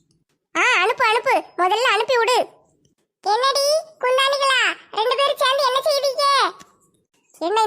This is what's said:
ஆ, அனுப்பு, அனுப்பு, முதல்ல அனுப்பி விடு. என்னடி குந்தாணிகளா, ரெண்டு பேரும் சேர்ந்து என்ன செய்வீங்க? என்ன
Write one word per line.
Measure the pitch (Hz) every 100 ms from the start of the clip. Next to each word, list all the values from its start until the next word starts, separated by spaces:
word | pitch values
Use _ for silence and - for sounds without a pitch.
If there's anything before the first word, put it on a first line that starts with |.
| _ _ _ _ _ 311
ஆ, | 440 440
அனுப்பு, | 381 523 466
அனுப்பு, | 453 539 370 - -
முதல்ல | 359 427 508
அனுப்பி | 415 453 494
விடு. | 453 480 - - _ _ _ _ _ _ 370
என்னடி | 440 523 571 554 622 - -
குந்தாணிகளா, | 494 508 554 554 539 523 403 330 - -
ரெண்டு | 453 508
பேரும் | 554 571
சேர்ந்து | 523 554 539
என்ன | 523 622
செய்வீங்க? | 554 539 523 554 554 403 - - _ _ _ _ _ _ - 320
என்ன | 427